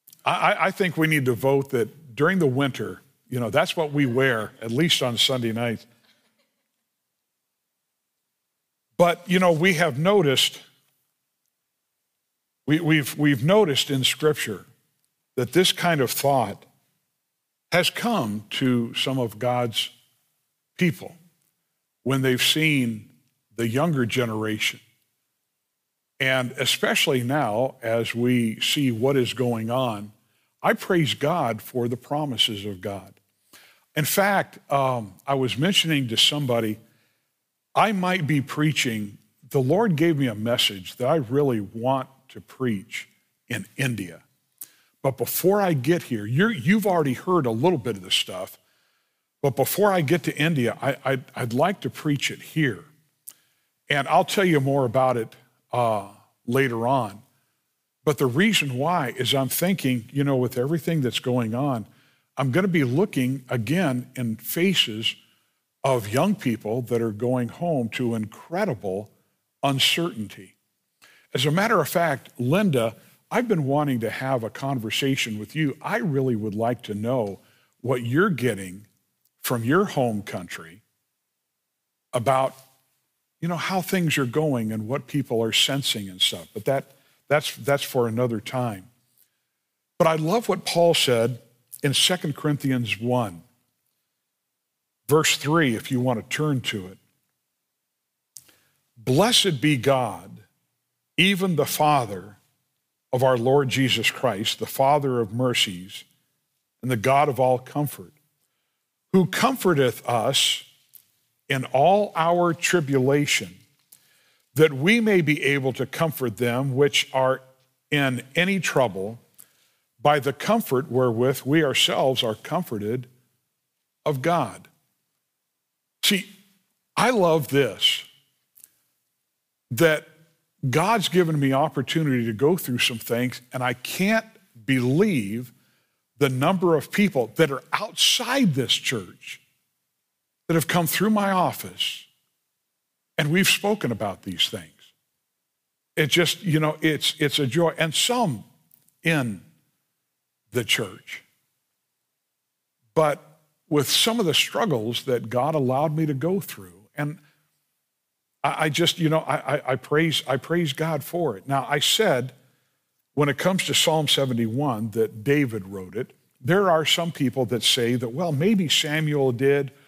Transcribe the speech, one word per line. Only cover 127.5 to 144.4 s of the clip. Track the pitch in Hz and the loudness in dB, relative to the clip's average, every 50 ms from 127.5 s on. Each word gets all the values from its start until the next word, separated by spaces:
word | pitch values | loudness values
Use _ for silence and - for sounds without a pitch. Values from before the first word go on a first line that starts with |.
| 131 139 135 107 90 - - - - - - - _ _ _ _ _ _ _ _ _ _ - - _ _ _ _ _ _ _ _ _ _ _ _ _ _ _ _ _ _ _ - | 2 2 2 2 0 0 0 0 0 0 -6 -12 _ _ _ _ _ _ _ _ _ _ -20 -20 _ _ _ _ _ _ _ _ _ _ _ _ _ _ _ _ _ _ _ -6
that | - 113 165 160 156 151 - - _ _ _ _ _ _ _ _ _ _ - 131 | 0 2 4 4 4 2 -4 -10 _ _ _ _ _ _ _ _ _ _ -4 0
God's | 120 151 175 208 233 214 165 - | 0 2 2 2 2 0 0 0
given | 160 185 175 160 156 143 | 2 2 2 2 2 0
me | 139 135 135 | 2 2 2
opportunity | 135 151 151 - 143 131 - - 165 156 143 131 120 117 | 2 2 0 0 -4 -4 -2 -2 -2 0 0 0 0 0
to | 113 107 | -2 -2
go | 101 135 156 190 160 | 2 2 2 2 2
through | - 135 123 120 | -2 -4 -2 -2
some | - - 123 110 | -2 -2 -2 -4
things, | - - 117 117 123 127 - - - _ - | -4 -4 -2 -2 -2 -2 -4 -8 -14 _ -6
and | 131 123 | -4 -2
I | 127 120 | -2 -4
can't | - - - - - 185 208 226 220 220 - - - _ _ _ 117 110 | -4 -8 -8 -4 0 0 2 2 0 0 -4 -14 -20 _ _ _ -10 -2
believe | - 135 127 120 127 135 170 214 214 170 123 101 98 107 120 127 - - _ _ _ _ _ _ _ _ _ _ _ _ - | 0 0 2 2 2 2 4 4 2 2 0 -2 -2 -4 -8 -8 -10 -16 _ _ _ _ _ _ _ _ _ _ _ _ 0
the | 143 135 | 0 0
number | 131 127 139 170 196 170 190 175 160 | 2 2 2 2 2 2 2 2 2
of | 143 - - - | 2 0 -2 0
people | 202 208 185 - 135 113 113 - | 2 2 2 2 0 -2 0 2
that | - 160 139 | 2 2 2
are | 135 123 - - - | 2 -4 -8 -4 -4
outside | - 208 202 - - - - - - 233 233 254 277 247 175 127 | -4 -4 -4 -2 0 2 2 2 0 0 0 2 4 4 4 4
this | 135 120 - - | 2 0 0 0
church | - - - 131 107 90 87 - - - - - - _ _ _ _ _ _ _ _ _ _ _ _ _ _ _ _ _ _ _ _ _ | -2 -2 -4 -4 -4 -6 -8 -16 -20 -18 -18 -18 -18 _ _ _ _ _ _ _ _ _ _ _ _ _ _ _ _ _ _ _ _ _
that | - 165 | -2 0
have | 165 - - | 0 0 0
come | - 180 170 | 0 0 0
through | - - - 185 220 | 0 0 0 2 2
my | 214 208 202 196 | 2 2 2 0
office, | 190 185 170 131 110 - - 92 87 - - - - - - _ _ _ _ _ _ _ _ _ _ _ _ _ _ _ _ _ _ _ _ _ _ - | 2 2 0 0 -2 -4 -12 -12 -8 -8 -6 -6 -8 -10 -16 _ _ _ _ _ _ _ _ _ _ _ _ _ _ _ _ _ _ _ _ _ _ -4
and | 147 147 | -2 2
we've | 170 190 190 - | 2 2 4 2
spoken | - - - 202 220 208 - 123 113 | 2 0 2 0 -2 0 -2 -4 -4
about | 101 107 101 90 - - | -2 -4 -6 -6 -8 -10
these | 98 90 - | -8 -4 -2